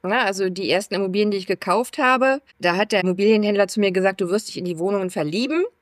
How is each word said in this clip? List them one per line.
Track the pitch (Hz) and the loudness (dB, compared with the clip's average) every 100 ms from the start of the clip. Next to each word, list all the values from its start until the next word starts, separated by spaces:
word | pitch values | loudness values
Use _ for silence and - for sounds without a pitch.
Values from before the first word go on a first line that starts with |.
Na, | 180 233 | 0 0
also | 214 196 190 | 0 -2 -4
die | 185 185 | -2 0
ersten | 170 208 | 0 0
Immobilien, | 185 190 196 208 | -4 -2 0 0
die | 202 | 0
ich | 185 | -4
gekauft | 180 - 190 247 - | -4 0 0 0 0
habe, | 262 254 262 277 _ _ | 2 4 2 0 _ _
da | 175 175 | -2 0
hat | 208 | 2
der | 208 | 2
Immobilienhändler | 180 180 202 220 208 202 196 | 0 2 4 4 4 2 0
zu | - | 2
mir | 196 | 0
gesagt, | 185 190 190 | 2 0 0
„Du | 175 | -2
wirst | 202 - | -2 -4
dich | - | -8
in | |
die | 180 160 | -8 -4
Wohnungen | 180 202 190 | -2 -2 -2
verlieben.“ | 180 151 180 262 320 427 _ | -4 -4 -2 -2 -2 -4 _